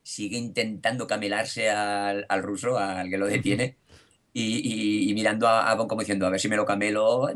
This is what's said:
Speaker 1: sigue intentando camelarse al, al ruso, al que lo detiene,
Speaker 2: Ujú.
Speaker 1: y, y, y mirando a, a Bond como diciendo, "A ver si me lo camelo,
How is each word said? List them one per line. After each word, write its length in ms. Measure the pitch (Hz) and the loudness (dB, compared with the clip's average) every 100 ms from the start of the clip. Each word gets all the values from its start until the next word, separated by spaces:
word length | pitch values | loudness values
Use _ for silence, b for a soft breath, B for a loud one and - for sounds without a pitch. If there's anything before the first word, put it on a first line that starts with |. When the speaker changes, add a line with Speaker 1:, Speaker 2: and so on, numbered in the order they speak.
Speaker 1:
sigue 360 | - - 104 117 | -14 -8 -6 -6
intentando 680 | 120 101 110 104 110 123 110 | -4 -2 -4 -2 -2 -2 -2
camelarse 640 | 107 104 101 110 - 110 | -2 -2 -2 -2 0 0
al, 560 | 104 104 101 101 101 101 | 2 0 -2 -2 -2 -2
al 140 | 98 | -2
ruso, 360 | 98 98 120 127 | -2 -4 -2 0
al 300 | 98 92 90 | 0 -2 -4
que 80 | 95 | -2
lo 80 | 101 | 0
detiene, 500 | 107 98 104 127 - _ | 0 0 0 -2 -6 _
Speaker 2:
Ujú. 100 | b b b _ | b b b _
Speaker 1:
y, 720 | 120 110 113 123 110 107 104 92 | -4 -2 0 -2 -2 0 2 2
y, 40 | |
y 40 | |
mirando 320 | 104 107 107 117 | 2 2 2 4
a, 240 | 113 110 | 4 4
a 40 | 110 | 2
Bond 120 | 110 | 0
como 120 | 110 | -2
diciendo, 260 | 104 101 92 | -2 0 2
"A 40 | |
ver 100 | 95 | 2
si 80 | 104 | 0
me 80 | 107 | 2
lo 80 | 104 | 2
camelo, 600 | 101 104 107 110 123 131 | 2 2 2 4 4 2